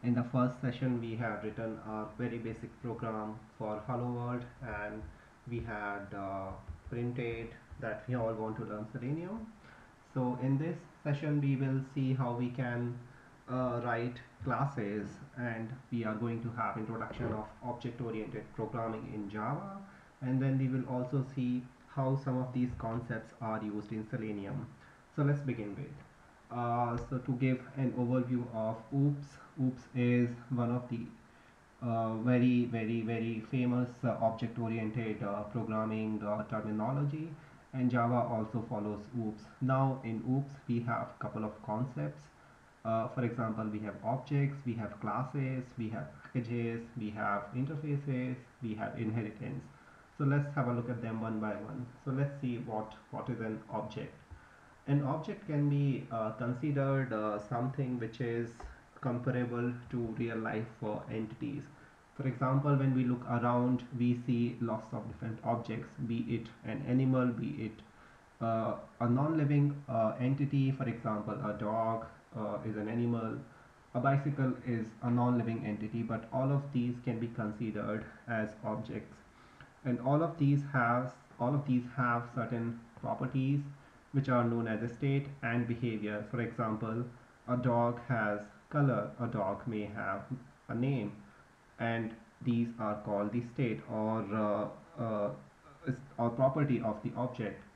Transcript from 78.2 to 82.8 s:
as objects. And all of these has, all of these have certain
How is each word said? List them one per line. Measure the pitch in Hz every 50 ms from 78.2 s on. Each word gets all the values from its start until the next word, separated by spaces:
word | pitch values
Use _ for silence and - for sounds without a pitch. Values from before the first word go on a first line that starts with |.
| - -
as | 117 110 110 107 - - -
objects. | 110 107 110 113 - 110 104 - - - - - - - - - - - - - - - - -
And | 131 123 117
all | 120 135 143 151
of | 165 - - -
these | 143 139 143 143 - -
has, | - 131 120 117 120 123 131 - - - - - - -
all | 120 123 147
of | 139 -
these | 135 127 123 120 - -
have | 135 123 120 120 120 120 - -
certain | 127 113 113 123 113 113 117 117 -